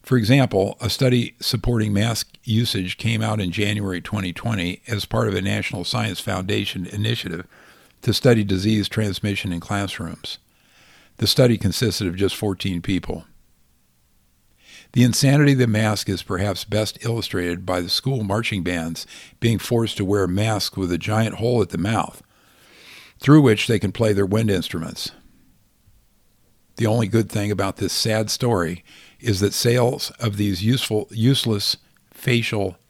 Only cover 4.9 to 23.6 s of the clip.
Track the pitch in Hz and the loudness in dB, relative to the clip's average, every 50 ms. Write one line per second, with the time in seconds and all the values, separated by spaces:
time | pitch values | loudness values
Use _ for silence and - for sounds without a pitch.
4.9 | 113 101 90 - - 113 120 110 98 95 92 98 104 104 - - - 92 87 - | -6 -6 -4 -2 0 0 0 0 0 0 -2 -2 -2 -2 -4 -4 -6 -6 -6 -4
5.9 | - 120 110 110 92 - - 101 98 92 92 92 104 104 101 - - 95 90 - | -2 -2 -2 -2 -4 -6 -4 -4 -4 -4 -2 -2 -2 -2 -2 -4 -6 -6 -8 -6
6.9 | - 101 104 110 117 - - 95 82 85 - - - - - - - _ _ _ | -4 -4 -2 -2 -2 -4 -6 -8 -8 -8 -10 -14 -20 -20 -20 -20 -20 _ _ _
7.9 | _ _ - 120 107 - - 131 120 110 107 98 95 92 95 110 113 107 98 - | _ _ -2 -2 -2 4 6 6 6 6 4 0 0 0 2 2 2 2 0 0
8.9 | - 110 110 101 92 - - 104 98 - - 92 87 85 85 - 104 101 101 92 | -2 -2 -2 -2 -4 -2 -2 -2 -2 -2 -4 -4 -6 -6 -6 -4 -4 -4 -4 -4
9.9 | - - 82 82 80 - - - - - _ _ _ _ _ _ _ _ _ _ | -6 -8 -10 -10 -10 -12 -12 -14 -14 -14 _ _ _ _ _ _ _ _ _ _
10.9 | - - _ _ _ - 110 101 - - 131 120 113 101 - 95 85 - 127 110 | -20 -20 _ _ _ -4 -2 0 4 4 6 4 4 2 0 -2 0 0 0 0
11.9 | - - 107 90 85 92 98 92 - - 113 104 95 - - 101 90 85 - - | 0 0 -2 -4 0 0 -2 -2 0 -2 -4 -4 -4 -2 -4 -4 -4 -4 -2 -2
12.9 | 95 90 - - 90 82 - _ - - _ _ _ _ _ _ _ _ _ _ | -2 -2 -2 -4 -8 -8 -10 _ -20 -20 _ _ _ _ _ _ _ _ _ _
13.9 | _ _ _ _ _ _ _ _ _ _ _ _ _ _ _ - - - - _ | _ _ _ _ _ _ _ _ _ _ _ _ _ _ _ -20 -20 -20 -20 _
14.9 | - 123 123 123 107 - 143 135 139 147 147 143 139 127 123 113 107 107 110 110 | 2 4 4 4 4 4 4 4 6 6 6 6 6 4 2 2 2 2 2 2
15.9 | 107 - - - 95 90 - - 98 90 98 104 95 - - 107 104 107 110 - | 0 -2 -2 -4 -4 -4 -4 -6 -4 -2 0 -2 -2 -4 -6 -2 -2 -2 -2 -2
16.9 | - - - 120 117 117 104 - - 95 87 87 87 90 92 92 92 90 87 90 | -6 -6 -4 -4 -4 -4 -4 -4 -4 -2 -2 -2 -4 -4 -4 -4 -2 -2 -2 -2
17.9 | - - - 135 135 120 104 95 98 110 113 - 113 95 80 90 90 85 82 82 | -4 -2 0 -2 -2 -2 -2 -2 -2 -2 -2 -2 -4 -2 -2 -2 -2 -2 -4 -6
18.9 | - - - - - - - - - _ - 117 110 98 - - 123 117 113 110 | -6 -8 -12 -14 -18 -20 -20 -20 -10 _ 0 0 0 0 0 0 0 0 0 -2
19.9 | - - 101 92 101 101 95 87 90 101 107 110 107 101 - - - 95 95 87 | -2 -4 -2 0 2 2 2 0 0 0 0 0 0 -2 -4 -4 -4 -4 -2 -2
20.9 | 87 80 - 104 107 110 113 107 98 92 110 120 127 117 98 - - 87 87 104 | -2 -2 -2 -2 0 0 0 0 -2 -2 0 0 2 2 0 0 -2 -2 -2 0
21.9 | 113 98 - - - - _ _ _ _ _ _ _ _ _ - - - - - | 0 -2 -2 -4 -10 -20 _ _ _ _ _ _ _ _ _ -20 -20 -20 -20 -20
22.9 | - - - - _ _ - 139 147 156 143 123 107 104 | -20 -20 -20 -20 _ _ 4 8 8 8 8 8 4 4